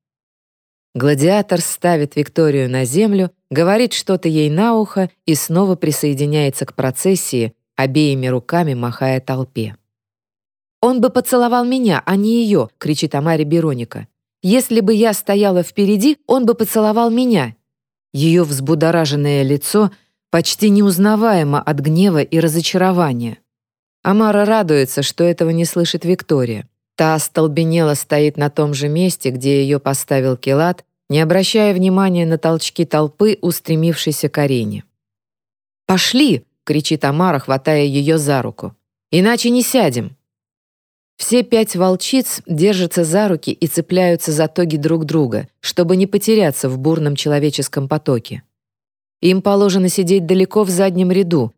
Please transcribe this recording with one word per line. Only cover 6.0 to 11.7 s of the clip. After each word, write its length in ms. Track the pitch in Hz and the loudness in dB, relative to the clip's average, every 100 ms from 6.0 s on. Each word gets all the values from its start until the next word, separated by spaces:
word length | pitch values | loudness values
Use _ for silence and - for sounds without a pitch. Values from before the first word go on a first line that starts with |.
| 147 135 147 151 139 - | -2 -2 -2 0 -2 -4
к 80 | 135 | -8
процессии, 800 | - 131 131 190 185 - 123 113 - _ - | -4 -4 -2 0 0 -2 -4 -4 -8 _ -4
обеими 520 | 135 147 151 135 127 | -2 2 0 0 -2
руками 440 | 127 - 170 160 | -4 -2 -2 -2
махая 480 | 123 120 - 131 131 | -2 -6 -4 -2 -2
толпе. 560 | 131 131 127 117 107 - _ _ _ _ _ _ _ _ _ _ | -4 -6 -6 -8 -8 -10 _ _ _ _ _ _ _ _ _ _
«Он 220 | 240 254 | 0 2
бы 80 | 226 | 2
поцеловал 560 | 254 247 247 240 247 | 0 0 0 2 0
меня, 360 | 240 | 0